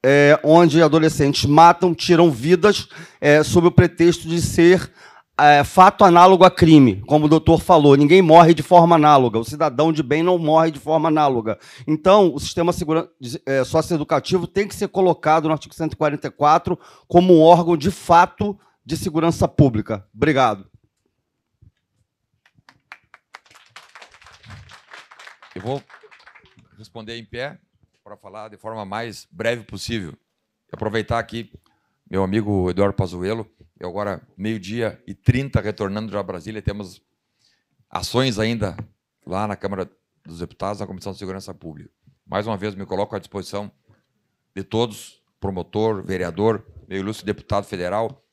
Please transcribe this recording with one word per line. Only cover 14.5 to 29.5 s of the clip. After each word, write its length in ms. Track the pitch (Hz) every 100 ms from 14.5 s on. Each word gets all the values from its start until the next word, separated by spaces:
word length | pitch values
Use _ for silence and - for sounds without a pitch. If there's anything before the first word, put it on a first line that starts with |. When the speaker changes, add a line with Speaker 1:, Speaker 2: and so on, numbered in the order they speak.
| - 202
Speaker 1:
que 80 | -
ser 140 | 202
colocado 580 | - 185 160 156 160 156
no 60 |
artigo 200 | 156 -
cento 200 | - 160
e 20 | -
quarenta 320 | 151 143 143
e 40 |
quatro 460 | _ 147 156 - 180 _ _ _
como 260 | 175 180
um 80 | 170
órgão 360 | 160 170 170 170
de 120 | 139
fato 720 | - - 170 180 _ 208 202 _ _ -
de 120 | 160
segurança 500 | 135 156 165 - 185
pública. 580 | - 143 113 101 107 -
Obrigado. 540 | 107 147 135 127 101 98 _ _ _ _ _ _ _ _ _ _ _ _ _ _ _ _ _ _ _ _ _ _ - _ _ _ - _ _ _ - _ _ - _ _ _ _ - - - _ - _ _ - _ - -
Speaker 2:
Eu 60 |
vou 200 | 104 139 _ - _ _ _ _ _ _ _ _
responder 400 | 110 117 110 117
em 60 |
pé 340 | 110 120 135 180 _ _ _ _
pra 140 | _ 104
falar 320 | 101 104 110
de 80 | 104
forma 260 | 113 110
mais 420 | 101 104 117 104 _
breve 320 | - 113